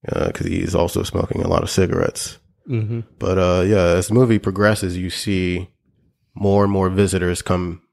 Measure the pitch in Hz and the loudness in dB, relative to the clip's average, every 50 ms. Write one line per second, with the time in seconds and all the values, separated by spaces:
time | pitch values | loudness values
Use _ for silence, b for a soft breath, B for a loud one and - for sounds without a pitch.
0 | - - - - - 85 - - - 90 85 85 90 87 87 82 85 85 - 87 | -8 -6 -4 -2 -2 -4 -4 -4 -4 -4 -2 -2 -4 -2 0 0 0 0 0 -4
1 | 87 87 - 92 92 - - 92 90 90 87 85 - - - - 92 87 - 85 | -4 -4 -4 -4 -4 -2 -4 -4 -2 -2 -2 -2 -2 -2 0 0 0 0 0 -2
2 | 85 - - - - - - _ _ _ _ _ _ - 131 113 110 107 117 117 | -2 -4 -4 -8 -12 -12 -14 _ _ _ _ _ _ -6 -4 -4 -4 -4 -6 -8
3 | 113 _ _ _ 104 95 92 95 90 90 90 90 90 98 107 98 90 87 85 90 | -8 _ _ _ -4 -2 0 2 2 2 2 2 2 2 2 4 4 4 4 2
4 | 95 - 107 120 127 117 113 104 - 98 95 95 104 104 107 101 101 92 87 90 | 2 2 4 4 6 6 4 2 0 -2 0 2 2 2 2 2 -2 -6 -4 -4
5 | 90 90 - - - 110 101 92 92 90 90 87 90 - _ _ _ _ _ _ | -6 -6 -6 -6 -4 -2 0 0 0 0 -2 -4 -6 -10 _ _ _ _ _ _
6 | _ _ _ _ _ _ _ - 101 101 98 101 101 101 101 95 95 92 92 92 | _ _ _ _ _ _ _ -2 0 2 4 4 4 2 2 2 0 2 2 2
7 | 101 92 95 92 90 90 87 - - - 92 90 90 87 85 90 _ _ | 2 2 2 0 0 0 -2 -2 -2 -2 -2 0 0 -4 -6 -10 _ _